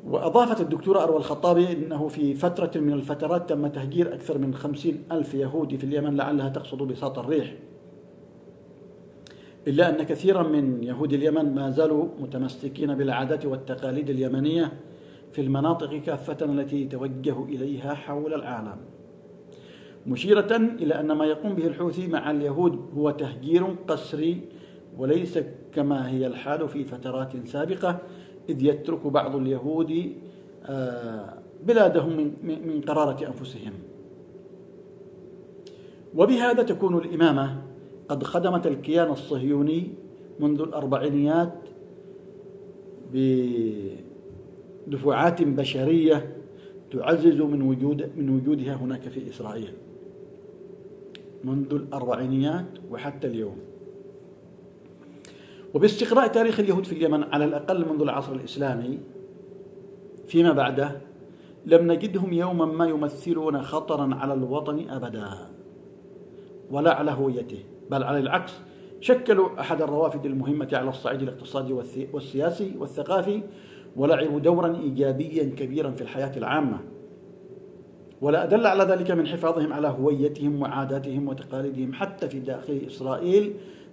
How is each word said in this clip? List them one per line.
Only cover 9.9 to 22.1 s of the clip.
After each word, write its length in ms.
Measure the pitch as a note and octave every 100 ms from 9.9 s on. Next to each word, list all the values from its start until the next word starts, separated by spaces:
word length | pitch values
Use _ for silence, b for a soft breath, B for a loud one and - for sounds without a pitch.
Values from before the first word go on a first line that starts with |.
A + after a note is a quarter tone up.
| D3+
كثيرا 400 | - D#3+ F#3 F#3+
من 400 | E3 D3+ C3+ B2
يهود 300 | A#2 B2+ D3
اليمن 420 | C#3 D3+ D#3 D3
ما 160 | C#3 C3+
زالوا 380 | C3 D#3+ D3+ E3+ -
متمسكين 760 | C3 B2+ C3 - C#3 C3+ D3+
بالعادات 520 | C3+ C#3 A#2+ C3 D3+ D3
والتقاليد 640 | C3 - B2+ C3+ C3 C#3+
اليمنية 600 | C3 C3 C3+ D3 E3 D#3+ - B B B B B
في 80 | -
المناطق 540 | C3+ C3+ D3+ E3+ D3
كافة 500 | D3 D3 D3 - D3
التي 380 | D3+ C#3+ C#3 C#3+
يتوجه 640 | C3+ C3 C3+ C3 C#3 B2+
إليها 500 | C3+ C#3 C3+ C3+ C#3
حول 400 | C#3+ D3 C#3+ D3+
العالم، 420 | D3+ B2 A#2+ G#2+ F#2 - - - - - - - B B B B B -
مشيرة 500 | B2 E3+ G#3 G3+ A3+
إلى 440 | A3+ - D#3 D3+
أن 120 | D3+
ما 120 | D3+
يقوم 300 | D#3 D3+ G#3
به 120 | F#3 E3
الحوثي 400 | D3 F3 E3+
مع 240 | F#3